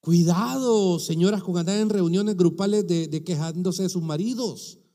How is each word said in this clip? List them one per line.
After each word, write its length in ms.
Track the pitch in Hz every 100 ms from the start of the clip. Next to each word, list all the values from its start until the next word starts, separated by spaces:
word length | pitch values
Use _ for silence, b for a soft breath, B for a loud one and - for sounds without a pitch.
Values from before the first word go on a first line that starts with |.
Cuidado, 920 | - 170 170 175 240 262 254 220 190 170
señoras, 440 | - 165 185 208
con 140 | 190 175
andar 220 | 170 208
en 100 | 214
reuniones 480 | 208 170 185 208 190
grupales 500 | 170 165 196 208 180
de, 220 | 170 160
de 160 | 156
quejándose 600 | 165 156 165 165 180 180
de 40 | 185
sus 140 | 180
maridos. 760 | 160 151 214 240 233 120 - - _